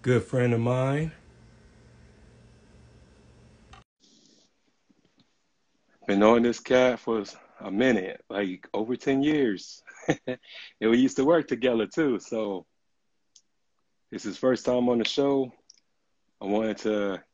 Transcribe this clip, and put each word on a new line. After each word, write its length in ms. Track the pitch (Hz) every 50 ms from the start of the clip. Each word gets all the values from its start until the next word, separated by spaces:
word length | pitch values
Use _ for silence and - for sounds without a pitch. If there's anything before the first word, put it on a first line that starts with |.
Good 220 | - 123 127 120 -
friend 300 | - - 127 123 123 120
of 60 | 113
mine. 520 | 117 120 123 127 131 135 139 147 160 160 - - - - - - - - - - - - _ - - - - - - - - _ - - - - - - - - _ _ _ - - - _ - - _ - _ _ - - _ - - - _ - _ - - _ _ _ _ _ _ _ _ _ _ _ _ _ _ _ _ _ _ _ _ _ _ _ _ _ _ _ _ _ _ _ _ _ _ _ _ _ _ _ _ _ _ _ _ -
Been 160 | - 101 101
on 200 | 104 107 117 120
this 180 | 117 120 113 -
cat 400 | - - 127 127 127 127 120 113
for 240 | - - 113 110 101 - - - - _ _ -
a 100 | 101 101
minute, 520 | 95 101 123 131 120 101 92 95 - - _ _
like, 380 | - 98 104 95 90 - - -
over 240 | - 98 110 113 127
ten 260 | 113 - 143 135 135
years. 600 | 139 151 151 151 139 117 101 85 - - - - _ - - - -
<laughs> 200 | - 156 - _ - 127 - _ - - - - - _ _
And 100 | 107 113
we 80 | 117 120
used 180 | 131 131 -
to 80 | - 131
work 240 | 147 170 165 147 -
together, 380 | 135 117 117 127 120 113 107
too, 320 | 98 - - 160 143 123 98
so 440 | - - 123 113 110 104 98 90 - _ _ _ _ _ _ _ _ _ _ _ _ _ _ - _ _ _ _ _ _ _ _ _ _ _ _ _ _
it's 140 | - 117 -
his 140 | 110 90 -
first 260 | - 131 127 110 -
time 240 | - 123 123 123 123
on 100 | 123 117
the 60 | 110
show. 480 | - - - 139 139 139 135 135 127 - _ _ _ - _ _ _ _ _ _ _ _ _ _ _ _ _
I 60 | -
wanted 320 | 95 104 107 110 110 104 -
to 440 | - 110 107 104 101 101 95 87 - _